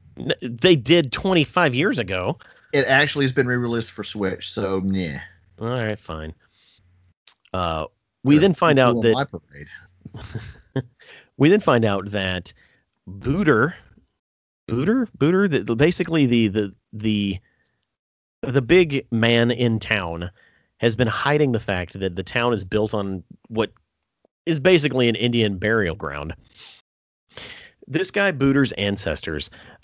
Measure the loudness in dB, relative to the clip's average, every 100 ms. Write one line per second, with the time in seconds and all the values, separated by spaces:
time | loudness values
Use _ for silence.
0 | _ -10 -6 -6 -6 0 4 4 4 4
1 | 2 -2 0 0 0 0 0 0 -2 -2
2 | -4 -4 -4 -6 -10 _ _ 0 2 2
3 | 2 0 0 0 0 0 -2 -4 -6 -10
4 | -10 -4 -4 -4 -8 -6 -4 -2 -2 -2
5 | -4 -8 -14 _ _ -12 -6 -4 -4 -6
6 | -10 -12 -12 -14 _ _ _ _ _ _
7 | _ _ -20 -20 _ -6 -4 -4 -8 _
8 | _ _ 2 4 4 4 2 4 4 4
9 | 2 2 -2 -8 -16 -20 -20 -20 -20 _
10 | -20 -18 -14 -14 -14 -20 _ -8 -8 _
11 | -20 -20 _ 2 4 4 4 4 4 0
12 | -4 -4 -4 -4 -8 -16 _ _ _ _
13 | -20 -10 -4 0 2 4 2 -2 -18 _
14 | _ _ _ _ _ _ -6 -2 0 0
15 | -2 0 2 2 2 0 0 2 2 2
16 | 0 2 4 4 2 0 -4 -6 _ -6
17 | -2 0 -2 -4 _ _ _ _ _ _
18 | _ _ _ _ -4 -2 4 4 4 0
19 | -2 0 4 4 2 2 0 0 -2 -2
20 | -2 -6 -10 -12 _ _ _ _ -2 0
21 | -2 0 0 2 2 0 -2 -6 -6 -6
22 | -6 -6 -6 -2 0 -2 -2 -2 -2 -2
23 | -6 -8 -12 -20 -8 -4 -4 _ _ _
24 | _ _ _ _ -6 0 4 4 4 2
25 | 2 2 0 2 0 0 0 0 0 -4
26 | -8 -8 -10 -12 _ -20 -20 -20 _ _
27 | _ _ _ -20 -20 -20 -20 _ -6 -4
28 | -2 0 0 2 2 4 2 0 -2 -2
29 | -4 -6 -6 -8 -8 -12 -20 -18